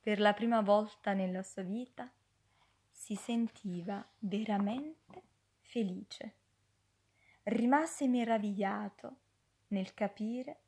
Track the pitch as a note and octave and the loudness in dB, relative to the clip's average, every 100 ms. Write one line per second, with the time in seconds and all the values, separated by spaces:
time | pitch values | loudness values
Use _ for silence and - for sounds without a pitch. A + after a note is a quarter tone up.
0 | - G#3 G#3 G3+ A#3 A#3 G3+ G#3 G#3+ - | 0 4 4 4 2 2 6 4 4 -4
1 | - G3 F#3 F#3 F#3+ - F#3 G#3 B3 - | -2 0 0 -2 -6 -8 -6 -6 -8 -12
2 | B3 _ _ _ _ _ _ _ _ - | -14 _ _ _ _ _ _ _ _ -20
3 | - G3+ - A#3 A3+ - G3+ F3 F3 G3+ | -10 -8 -2 0 0 -2 -6 -6 -6 -8
4 | A3 _ G#3 G3+ A3 G3+ G3+ B3 D4+ D#4+ | -8 _ -4 -2 0 0 2 -2 -6 -12
5 | _ - - _ _ _ _ A#3+ G#3 F#3 | _ -20 -20 _ _ _ _ -2 -2 -4
6 | G#3 - A3 - _ _ _ _ _ _ | -10 -14 -14 -16 _ _ _ _ _ _
7 | _ _ _ _ - A3+ A#3 C#4 D#4+ - | _ _ _ _ -4 2 4 4 2 0
8 | C#4 B3 A3+ A3+ G#3 G3 G3 G#3 G#3 - | 2 2 2 0 0 0 -2 -2 -6 -10
9 | - C4 _ _ _ _ _ G3+ F#3+ - | -16 -16 _ _ _ _ _ -4 -4 -2
10 | G3+ - G#3+ A#3+ C4 - | -4 -2 -4 -4 -6 -12